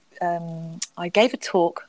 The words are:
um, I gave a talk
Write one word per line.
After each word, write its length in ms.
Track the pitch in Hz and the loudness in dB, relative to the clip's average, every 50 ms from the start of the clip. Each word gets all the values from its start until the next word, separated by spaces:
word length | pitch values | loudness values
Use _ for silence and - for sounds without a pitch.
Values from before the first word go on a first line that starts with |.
| _ _ - - | _ _ -8 -4
um, 580 | 180 175 170 170 170 165 165 160 165 165 165 180 - - - | -2 -2 -2 -2 -4 -8 -8 -8 -10 -10 -8 -8 -8 -8 -6
I 120 | - 175 175 | -8 -6 0
gave 240 | - 202 233 262 - | 4 4 4 4 2
a 40 | |
talk 500 | - - - - 185 170 170 - - - | -4 -6 0 2 4 4 4 0 -4 -16